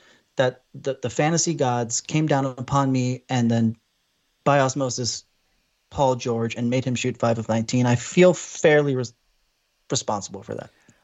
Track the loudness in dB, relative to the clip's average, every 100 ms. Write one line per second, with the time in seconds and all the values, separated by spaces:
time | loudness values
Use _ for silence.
0 | _ _ _ -2 -2 -2 _ -10 -8 -6
1 | -6 0 0 2 0 0 0 0 -2 -6
2 | -4 -2 2 0 -2 -6 -2 0 2 0
3 | -2 -4 -4 0 2 2 0 -2 _ _
4 | _ _ _ _ 2 4 2 0 -4 -4
5 | -6 -8 -14 _ _ _ _ _ _ 0
6 | 0 0 -2 -2 -2 -2 -2 0 -2 -2
7 | -4 0 0 0 0 -2 0 2 2 0
8 | 0 4 4 4 -4 0 4 4 2 -2
9 | -6 -12 _ _ _ _ _ _ -8 -6
10 | -4 -6 -8 -14 -12 -14 -14 _ _ _